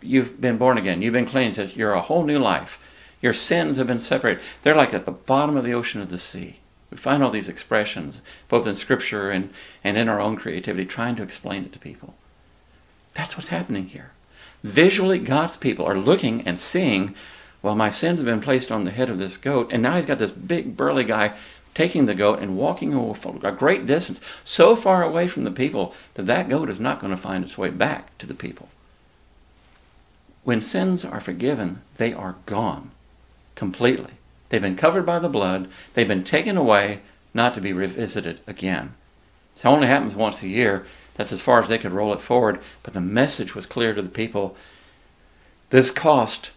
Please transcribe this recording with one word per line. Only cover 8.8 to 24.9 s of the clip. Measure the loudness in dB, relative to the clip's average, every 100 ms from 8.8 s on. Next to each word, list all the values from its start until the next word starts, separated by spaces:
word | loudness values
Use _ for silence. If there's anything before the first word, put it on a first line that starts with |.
| 0 0 0 -4 -2
and, | -2 -4 -10 -20 -8
and | -2 0
in | 2
our | 0
own | 0 -4
creativity, | -6 -6 -6 -6 -6
trying | -6 -6 -6
to |
explain | -8 -10 -8 -8
it | -10
to | -14
people. | -18 -18 -20 -20 _ _ _ _ _ _ _ _ _
That's | -10 -10 -10
what's | -8
happening | -6 -4 -6 -8
here. | -14 -20 _ _ -20 -20 -14
Visually, | -2 4 6 6 2 2
God's | 2 0 0 -2
people | -2 0 0
are | 2
looking | 4 4 2 -2 -4
and | -6
seeing, | -4 0 2 2 0 -6 -20 -20 -20 _
"Well, | -2 2
my | 0
sins | 0 -2 0
have | 0
been | -2
placed | 2 0 0
on | -4
the | -2
head | -2 -2
of | -2
this | -6 -6
goat," | -2 0 0
and | 0
now | 2 0
he's | 0
got | 0
this | -2
big, | -4 -4 -4 -4 -2
burly | 0 0
guy | 0 0 0 -2 -18 -20 -8
taking | -2 0 2 2
the | 4
goat | 4 4
and | 0 -2
walking | -2 -2 -2 -2 -2 -6 -10 -6
a | -6
great | 0 2 2 2
distance, | 0 -2 -10 -14 -14
so | 0 6 8 8
far | 6